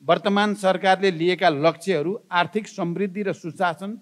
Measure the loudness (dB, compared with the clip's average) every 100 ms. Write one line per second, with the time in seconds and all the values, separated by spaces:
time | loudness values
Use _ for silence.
0 | 0 0 2 2 0 0 0 2 2 2
1 | 2 0 0 2 2 4 2 0 -2 -2
2 | -2 -6 -4 -2 0 -2 -8 -6 -6 -4
3 | -4 -4 -6 -6 -10 -4 -2 -2 -10 -12